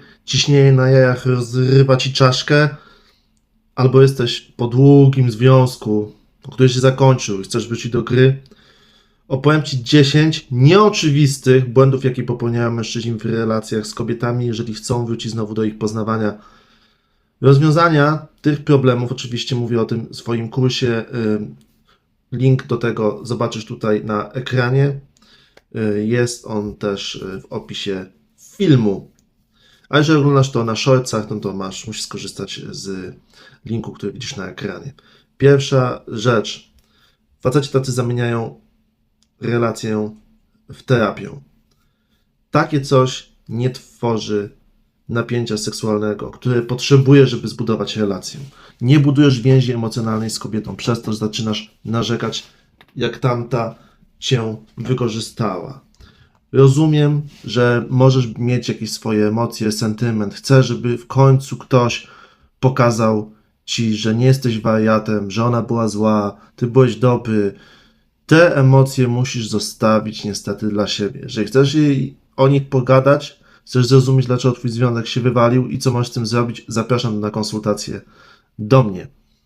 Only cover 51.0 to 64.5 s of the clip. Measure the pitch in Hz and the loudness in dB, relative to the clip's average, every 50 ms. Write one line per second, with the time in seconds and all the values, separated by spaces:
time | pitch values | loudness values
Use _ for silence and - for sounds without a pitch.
51 | - 117 107 104 110 107 - - 110 110 107 - - - _ _ - 104 113 117 | -4 -8 -6 -4 -6 -6 -4 -6 -4 -4 -4 -6 -8 -12 _ _ -10 -6 -4 -4
52 | 110 110 120 113 123 113 - - - - _ _ _ _ _ _ _ _ _ - | -2 -4 -4 -4 -4 -6 -8 -10 -12 -16 _ _ _ _ _ _ _ _ _ -6
53 | 131 117 - - - 131 123 120 120 117 - 117 113 - - - _ _ _ _ | -6 -6 -4 -4 -2 -2 -2 -2 -4 -4 -4 -4 -4 -6 -8 -14 _ _ _ _
54 | _ _ _ _ - - 131 117 113 110 107 107 - _ _ - 113 110 127 123 | _ _ _ _ -4 -2 -2 -2 -2 -4 -8 -10 -12 _ _ -10 -6 -4 -2 -2
55 | 123 113 107 113 107 - - - 117 101 92 87 - - 139 - _ _ _ _ | -2 -4 -4 -6 -8 -10 -6 -6 -4 -4 -4 -6 -10 -12 -16 -20 _ _ _ _
56 | - _ _ _ _ _ _ _ _ _ - 127 135 135 135 147 160 160 151 147 | -20 _ _ _ _ _ _ _ _ _ 4 6 6 6 6 4 2 2 2 2
57 | 147 147 147 147 147 - - - - - - 123 120 120 120 120 - - 131 127 | 2 2 0 -2 -4 -8 -14 -18 -12 -4 0 0 2 2 2 0 -2 -2 2 4
58 | 131 131 131 131 123 113 107 - 120 120 123 120 120 - 107 - 110 107 - - | 4 6 4 4 0 -2 -4 -4 -2 -2 -2 -2 -2 -6 -6 -6 -8 -10 -10 -8
59 | - 113 110 107 107 107 107 117 120 117 - - 113 107 107 - 117 110 107 - | -4 -2 0 2 2 2 0 0 -2 -4 -4 -4 -4 -4 -2 -2 -2 -4 -2 -2
60 | 120 117 113 107 104 98 - - - - 135 135 123 110 120 104 113 120 120 117 | -2 -2 -2 -2 -4 -6 -8 -8 0 4 4 4 4 2 -2 -4 -4 -4 -6 -6
61 | - - - 135 135 135 135 131 135 - - - - - 135 123 120 113 - - | -8 -4 0 4 4 4 4 2 0 -4 -12 -14 -4 0 0 2 2 0 -2 -6
62 | - - - - - _ _ _ _ _ _ _ - 131 131 - 123 120 113 107 | -10 -16 -20 -20 -20 _ _ _ _ _ _ _ -2 0 2 2 2 2 2 2
63 | 113 110 110 107 104 - - _ _ _ _ _ _ - - - 117 110 107 104 | 0 0 0 -2 -4 -8 -14 _ _ _ _ _ _ -8 -6 -4 -2 -2 -2 -2
64 | 110 110 110 113 123 131 135 135 135 123 | -2 -2 0 2 4 4 4 4 2 -2